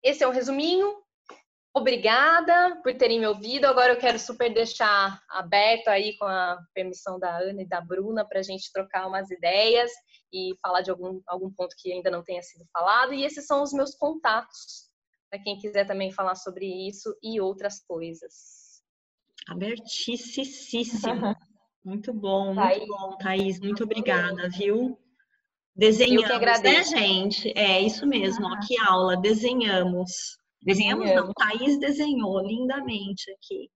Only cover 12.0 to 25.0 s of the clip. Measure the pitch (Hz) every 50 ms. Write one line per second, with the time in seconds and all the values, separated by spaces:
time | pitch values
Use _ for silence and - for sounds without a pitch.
12 | 175 185 180 175 170 - 180 175 175 - _ 165 170 _ _ 170 170 190 214 240
13 | 254 254 277 269 277 294 302 294 285 - 294 277 294 277 277 277 269 269 - _
14 | 302 294 320 320 - 240 214 226 233 _ - - - - - - - _ _ _
15 | _ _ _ _ _ _ 196 196 196 208 202 202 202 208 208 202 202 202 196 190
16 | 190 190 190 - 190 185 185 185 - 196 180 185 190 190 180 185 190 196 202 196
17 | - 226 - _ - 220 226 214 190 190 196 190 202 202 202 - _ _ 175 165
18 | 165 165 165 160 - - _ - - - - - - - - _ _ _ _ _
19 | _ _ _ _ _ _ _ - - - 170 180 190 214 240 220 220 - - -
20 | - - 240 240 - - - 269 269 262 - - - - - 233 240 233 233 214
21 | 202 226 247 220 233 202 220 - _ _ _ _ _ _ _ _ _ 185 190 208
22 | - 262 233 208 202 196 190 196 196 196 190 196 196 185 190 214 214 214 208 196
23 | 190 190 190 - 196 190 190 196 196 196 185 185 196 202 208 214 226 214 220 226
24 | 214 208 190 175 175 180 180 175 175 180 180 185 208 202 208 226 254 254 - _